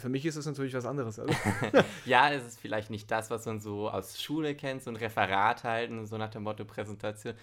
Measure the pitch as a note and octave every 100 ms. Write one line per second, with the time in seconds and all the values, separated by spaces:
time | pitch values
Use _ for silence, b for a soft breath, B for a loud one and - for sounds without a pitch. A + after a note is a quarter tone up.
0 | B2 C3+ D#3+ D3 D3 C3+ C3+ B2+ A#2+ C#3+
1 | A2+ G#2+ A#2+ D3+ - - A2+ B3 - -
2 | B2 B2 D3 C#3+ A#2+ - - G#2+ G#2+ G#2+
3 | - A2+ A2 A2+ A#2 A2 G#2+ G#2 G#2 G2
4 | - - - D3+ D3+ C#3+ C#3 C3 B2+ A2
5 | A2+ A2+ F#2+ G2 G#2+ A#2+ A#2+ A2+ A#2 A2+
6 | G#2+ A2 G#2+ A2 G#2 G#2 A2 - G#2 G2+
7 | G#2+ G#2+ B2 G#2+